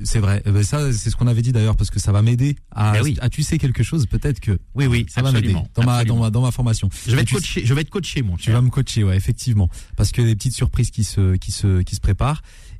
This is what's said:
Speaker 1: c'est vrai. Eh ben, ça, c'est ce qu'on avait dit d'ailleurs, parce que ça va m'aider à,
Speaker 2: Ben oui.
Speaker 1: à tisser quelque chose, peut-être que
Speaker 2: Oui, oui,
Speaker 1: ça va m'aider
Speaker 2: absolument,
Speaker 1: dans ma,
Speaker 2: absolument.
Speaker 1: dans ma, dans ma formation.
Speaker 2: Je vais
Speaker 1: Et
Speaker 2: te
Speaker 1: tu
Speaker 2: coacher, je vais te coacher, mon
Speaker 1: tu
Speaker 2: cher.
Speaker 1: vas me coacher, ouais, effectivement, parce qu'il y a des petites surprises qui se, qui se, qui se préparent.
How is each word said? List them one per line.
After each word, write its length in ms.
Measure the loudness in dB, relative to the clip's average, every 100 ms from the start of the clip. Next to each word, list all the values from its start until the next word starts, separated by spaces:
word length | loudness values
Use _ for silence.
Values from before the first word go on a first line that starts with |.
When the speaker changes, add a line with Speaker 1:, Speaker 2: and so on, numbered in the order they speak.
Speaker 1:
c'est 160 | -2 0
vrai. 200 | 2 0 2
Eh 60 |
ben, 100 | 2
ça, 300 | 2 0 0
c'est 180 | -2 -2
ce 60 | 0
qu'on 100 | 2
avait 160 | 2
dit 80 | 2
d'ailleurs, 240 | 2 2 2
parce 140 | 0
que 80 | -2
ça 140 | 0
va 100 | 2
m'aider 320 | 4 2 0 -2 -8
à, 220 | -2 0
Speaker 2:
Ben 100 | 2
oui. 160 | 0 0
Speaker 1:
à 80 | -2
tisser 300 | -2 -2 0
quelque 240 | 0 0
chose, 240 | 0 0 0
peut-être 320 | 0 -2 -2
que 200 | -2 -2 -4
Speaker 2:
Oui, 120 | -2 0
oui, 180 | 0 -2
Speaker 1:
ça 120 | -2
va 120 | 0
m'aider 160 | 2 2
Speaker 2:
absolument, 200 | 0 -2
Speaker 1:
dans 80 | 0
ma, 120 | 0 2
Speaker 2:
absolument. 180 | 2
Speaker 1:
dans 80 | 0
ma, 80 | 0
dans 120 | 0
ma 100 | 0
formation. 360 | 0 0 0 -2 -4 -2
Speaker 2:
Je 80 | 0
vais 60 |
Speaker 1:
Et 20 |
Speaker 2:
te 60 | 2
Speaker 1:
tu 40 |
Speaker 2:
coacher, 320 | 0 -2 -2 0
je 80 |
vais 80 | 0
te 60 | 0
coacher, 320 | -6 -4 -4
mon 140 | -4 -4
Speaker 1:
tu 80 |
Speaker 2:
cher. 100 | 0
Speaker 1:
vas 80 | 2
me 80 | 2
coacher, 320 | 0 -2 0
ouais, 140 | 2 2
effectivement, 520 | 0 -2 0 2 2 -2 -12 -2
parce 160 | 0
qu'il 100 | 2
y 40 | 0
a 40 |
des 60 | 0
petites 180 | -2
surprises 360 | -2 -2 0 -2
qui 100 | -2
se, 320 | -4 0 2 2
qui 140 | -2
se, 320 | -2 0 2
qui 140 | 0 -2
se 40 |
préparent. 420 | 0 0 -2 -4 -8 -20 -20 -8